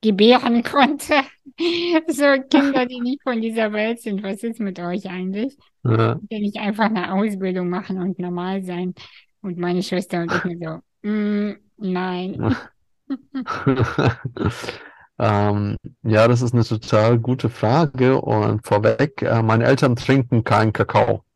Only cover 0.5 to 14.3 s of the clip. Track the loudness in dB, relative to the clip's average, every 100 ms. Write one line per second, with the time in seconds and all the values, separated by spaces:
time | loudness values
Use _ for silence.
0.5 | 0 0 2 2 2 0 0 0 _ -20
1.5 | -4 -2 -2 0 0 0 2 2 2 2
2.5 | 2 4 0 -2 -4 -6 -4 -4 -4 -4
3.5 | -2 -2 -2 -2 -4 -6 -6 -6 -6 -8
4.5 | -6 -8 -6 -6 -6 -6 -8 -6 -6 -6
5.5 | -8 _ _ 0 2 2 -2 -6 -6 -6
6.5 | -4 -6 -2 -2 -2 -4 -2 -2 -4 -4
7.5 | -4 -4 -6 -6 -6 -6 -6 -6 -6 -6
8.5 | -6 -6 -6 -8 -8 -18 -20 _ _ -12
9.5 | -6 -2 -2 -2 -4 -4 -6 -4 -4 -4
10.5 | -8 -10 -12 _ _ -4 -2 0 -2 -4
11.5 | -8 _ _ -4 -4 -4 -4 -6 -4 -2
12.5 | -2 -6 _ _ _ _ -12 _ -12 -8
13.5 | -2 0 2 0 2 0 0 -10